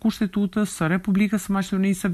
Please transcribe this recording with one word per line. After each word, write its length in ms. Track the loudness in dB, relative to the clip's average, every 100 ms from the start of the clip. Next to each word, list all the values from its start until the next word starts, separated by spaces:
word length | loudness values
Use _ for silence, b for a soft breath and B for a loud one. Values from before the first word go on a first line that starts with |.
Kushtetutës 720 | -2 0 -2 0 -2 0 -2
së 140 | -2 0
Republikës 560 | 0 2 2 2 0 -2
së 80 |
Maqedonisë 480 | -2 0 0 0 0
së 80 | 0